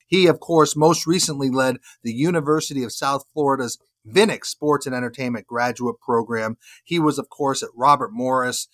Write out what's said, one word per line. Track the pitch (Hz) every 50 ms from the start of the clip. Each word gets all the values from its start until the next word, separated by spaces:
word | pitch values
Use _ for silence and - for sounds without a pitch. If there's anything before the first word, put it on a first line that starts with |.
| _
He, | _ - 190 185
of | 170 156 160
course, | - - 170 160 151 147 -
most | 151 151 160 170 160 -
recently | 160 170 185 - - 151 139 139 135
led | 127 131 131 131 127 123 - - - _ -
the | 117 113
University | 120 143 170 180 165 147 139 156 160 151 - 151 139 127
of | 110 -
South | - - 139 139 139 - _ _
Florida's | 156 147 139 135 131 131 117 - - _ _ _ _ _ 110
Vinnick | 107 170 214 220 147 107 -
Sports | - - - - 151 147 143 -
and | 139 131
Entertainment | 127 123 120 117 - 135 123 120 110 98
Graduate | _ 123 120 120 123 123 - 123 123 117 -
Program. | _ - 123 117 113 107 117 113 110 110 117 - _ - - - _
He | - 170 170
was, | 160 151 143 143
of | 123 -
course, | - - 147 139 131 - -
at | - -
Robert | 117 123 139 143 139 131 107 104
Morris, | 117 127 127 131 131 127 123 120 - - -